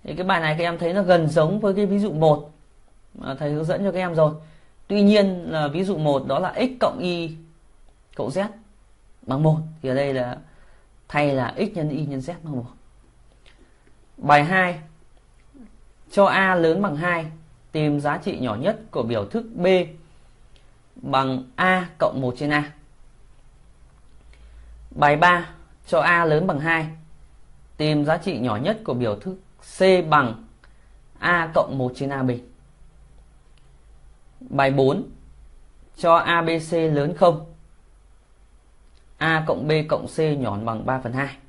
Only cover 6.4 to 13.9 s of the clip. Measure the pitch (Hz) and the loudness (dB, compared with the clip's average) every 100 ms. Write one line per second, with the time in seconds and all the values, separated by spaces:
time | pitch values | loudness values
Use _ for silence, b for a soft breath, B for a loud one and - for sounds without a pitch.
6.4 | 180 - 254 254 - - 180 175 165 160 | -2 -2 -4 0 -2 0 -4 -4 -6 -12
7.4 | - - _ - - _ _ - 120 156 | -20 -20 _ -20 -20 _ _ -8 -6 -4
8.4 | 208 - - - _ _ _ - - 135 | -6 -8 -20 -20 _ _ _ -18 -6 0
9.4 | 156 156 - - 131 131 143 135 123 - | 2 2 -4 -8 -4 -2 0 -2 -4 -8
10.4 | b b b b b - _ 147 147 135 | b b b b b -20 _ 0 0 0
11.4 | 120 - 214 175 151 143 147 135 131 170 | -2 -4 -4 -2 -4 -4 -6 -6 -8 -12
12.4 | 160 131 120 - - - - _ - _ | -8 -10 -10 -18 -20 -20 -20 _ -20 _
13.4 | b b b b b | b b b b b